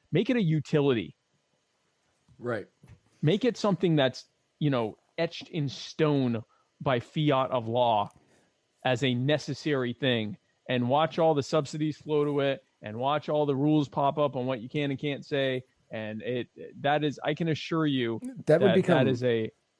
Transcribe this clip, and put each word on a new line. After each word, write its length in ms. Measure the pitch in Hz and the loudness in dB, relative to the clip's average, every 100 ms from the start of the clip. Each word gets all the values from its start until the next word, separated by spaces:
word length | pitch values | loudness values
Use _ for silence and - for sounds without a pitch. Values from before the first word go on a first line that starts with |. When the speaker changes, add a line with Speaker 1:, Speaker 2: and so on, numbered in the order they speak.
| - | -2
Speaker 1:
make 180 | 151 226 | 0 2
it 60 | 240 | 2
a 60 | |
utility. 720 | 170 156 - 151 139 120 85 - _ _ _ _ _ _ _ _ _ _ _ - | 2 0 2 2 4 2 -2 -12 _ _ _ _ _ _ _ _ _ _ _ -10
Speaker 2:
Right. 300 | 120 113 92 _ - - _ _ | -6 -6 -6 _ -20 -20 _ _
Speaker 1:
Make 220 | 147 208 | 0 2
it 120 | 247 - | 0 0
something 400 | 214 180 180 156 | 0 2 2 4
that's, 300 | 131 - - _ _ - | 2 0 -16 _ _ -2
you 120 | 147 | 0
know, 260 | 131 110 - _ - | 0 -2 -6 _ -4
etched 300 | 165 - - | -4 -6 -10
in 200 | 165 139 | -4 -4
stone 720 | - - - 151 143 127 117 - _ _ - | -6 -8 0 2 2 2 -2 -6 _ _ -6
by 200 | 147 127 | -2 -2
fiat 500 | - 160 151 135 131 | -2 0 2 2 2
of 180 | 127 113 | -2 -2
law 420 | 120 120 107 95 - _ _ _ _ _ _ | 2 2 2 0 -8 _ _ _ _ _ _
as 180 | 131 127 | -2 0
a 100 | 135 | 0
necessary 800 | 120 131 147 - 135 156 139 123 | 0 2 0 -2 -6 -2 -2 -2
thing, 420 | 117 135 117 104 92 _ _ - | -2 0 0 -2 -8 _ _ -4
and 200 | 123 123 | -2 0
watch 300 | 143 160 - | 2 0 2
all 160 | 160 | 2
the 80 | 147 | 2
subsidies 540 | - 156 143 160 156 - | 0 -2 -2 -4 -4 -4
flow 260 | - 151 | -2 0
to 160 | 147 143 | 0 0
it, 220 | 139 135 _ _ | 0 -2 _ _
and 160 | 107 110 | -12 -6
watch 300 | 135 151 - | -2 -2 -2
all 180 | 151 147 | 0 0
the 100 | 135 | 2
rules 320 | 147 151 139 | 2 2 0
pop 300 | - 139 156 | 0 0 2
up 180 | 147 131 | -2 -2
on 100 | 123 | -4
what 140 | 131 | -6
you 80 | 123 | -6
can 220 | 151 143 | -4 -4
and 100 | 135 | -4
can't 240 | 151 131 | -4 -6
say. 380 | - 143 135 131 - _ - | -4 -2 0 -2 -8 _ -14
And 320 | 113 107 107 | -10 -8 -8
it, 260 | 113 127 113 - - 113 | -6 -6 -6 -12 -18 -6
that 220 | 135 151 | -2 0
is, 160 | 147 120 | -2 -4
I 100 | - | -4
can 140 | 156 165 | -2 -2
assure 380 | 151 - 165 151 | -4 -2 -2 0
you 360 | 135 117 113 247 233 - | 0 -2 -4 -8 -6 2
Speaker 2:
That 140 | 156 | 4
would 120 | 196 | 6
Speaker 1:
that 20 | |
Speaker 2:
become 300 | 185 175 160 | 4 4 4
Speaker 1:
that 20 | 131 | 4
is 160 | 120 | 2
a 260 | 123 117 110 - _ _ | 0 0 -2 -8 _ _